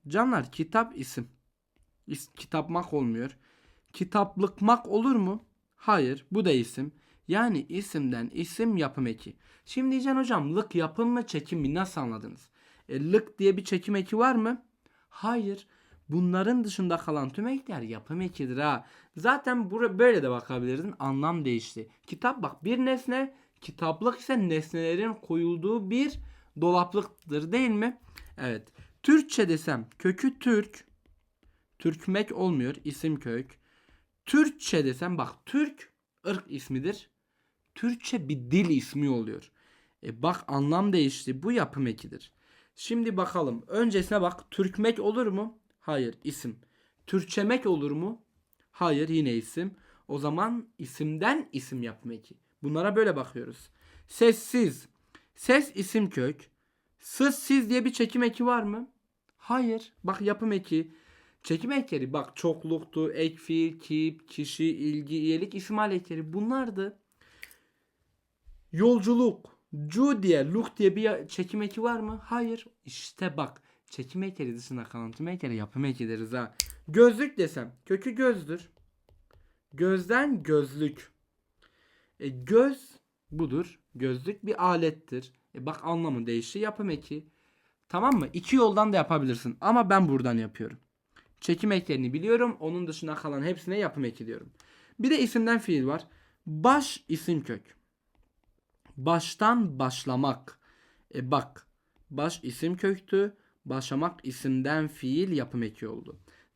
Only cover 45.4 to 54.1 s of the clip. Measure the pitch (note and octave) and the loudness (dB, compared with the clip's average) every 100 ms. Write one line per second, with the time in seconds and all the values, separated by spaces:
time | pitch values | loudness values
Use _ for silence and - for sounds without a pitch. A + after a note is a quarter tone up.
45.4 | A3 - _ _ - C#3+ A#2+ - D3 C#3 | -4 -10 _ _ -4 -2 -2 -4 -10 -8
46.4 | B2 G#2+ _ _ _ _ - F#3+ - G#3 | -8 -10 _ _ _ _ -2 -2 -2 -2
47.4 | G3+ B3+ A3 E3 C#3+ D3 F#3+ A#3 _ _ | 0 2 2 0 0 -2 -4 -8 _ _
48.4 | _ _ _ - F3 C#3+ D#3+ D#3+ C#3 A#2 | _ _ _ -2 0 2 2 2 2 0
49.4 | A2 E3 F#3+ F#3+ _ _ - C#3 D3 D#3+ | -4 -6 -6 -8 _ _ -10 -4 -2 0
50.4 | A3 A#3+ A3+ - B2+ - D#3 D#3 G#3+ D#4 | -2 -2 -8 -14 -12 -6 -4 0 0 0
51.4 | - C3+ - C3 A#2 A2 A#2 A2+ - - | -2 -10 -8 -8 -8 -10 -12 -14 -16 -20
52.4 | _ _ C#3+ D#3 G3 G3+ G#3 C#3+ B2+ A#2+ | _ _ -4 0 2 4 4 2 -4 -8
53.4 | A#2+ A#2+ - _ _ - - | -12 -14 -20 _ _ -20 -8